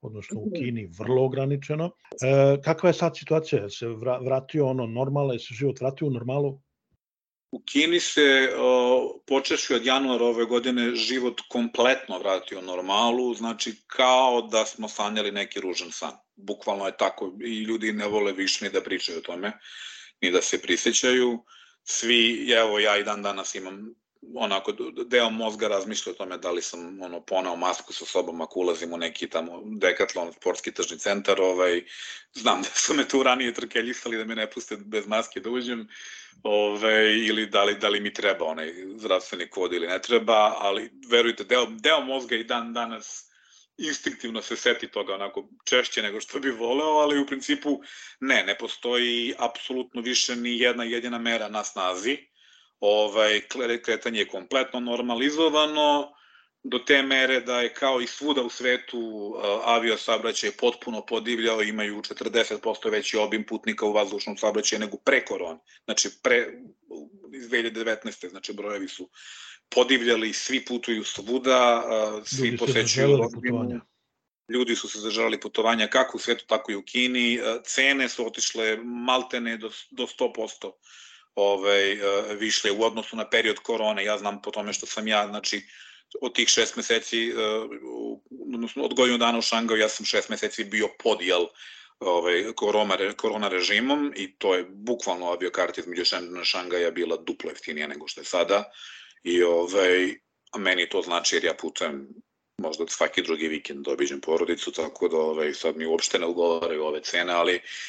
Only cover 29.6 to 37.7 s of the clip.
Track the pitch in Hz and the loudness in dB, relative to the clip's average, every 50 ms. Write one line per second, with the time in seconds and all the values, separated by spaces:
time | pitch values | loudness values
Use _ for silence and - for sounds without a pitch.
29.6 | 101 107 110 104 92 90 87 - 101 95 - 92 85 85 80 _ - 92 85 - | -12 -10 -4 2 2 2 4 4 0 0 0 -4 -6 -6 -8 _ -2 -2 -2 -2
30.6 | - - - - - - 85 78 - 104 101 104 98 - 98 98 95 92 92 90 | -6 -10 -4 -4 -4 -4 -4 -4 -2 0 0 0 2 2 4 4 4 2 4 4
31.6 | 92 90 87 87 87 - - - - - - - - _ _ - 113 120 101 - | 4 4 4 2 -2 -6 -16 -16 -14 -14 -16 -16 -18 _ _ -2 2 2 2 2
32.6 | - - - - - - 160 143 135 - - 135 135 127 123 127 131 120 117 - | 0 -4 -2 -2 0 2 2 0 0 2 2 4 6 6 4 4 2 -2 -2 -4
33.6 | - 113 - 120 113 120 123 - - 120 113 110 110 110 113 113 110 107 - 123 | -8 -2 -2 -2 -2 -2 -6 -6 -6 -6 -6 -6 -6 -6 -4 -6 -6 -6 -6 -12
34.6 | 110 - 110 101 101 104 110 107 104 107 107 110 113 - - 117 98 113 120 127 | -10 -10 -10 -12 -10 -6 -6 -4 -2 0 -2 -2 -2 -4 -8 -10 -6 -4 -4 -4
35.6 | 120 120 123 117 110 107 - - - - - - - - _ _ _ 107 104 104 | -4 -4 -6 -8 -8 -12 -16 -20 -18 -18 -18 -18 -20 -20 _ _ _ 2 4 4
36.6 | 104 104 104 104 107 110 110 110 110 107 107 113 113 107 110 110 110 104 107 101 | 4 2 2 2 2 4 6 6 6 6 4 4 2 2 0 0 -2 2 2 4
37.6 | 101 104 | 4 4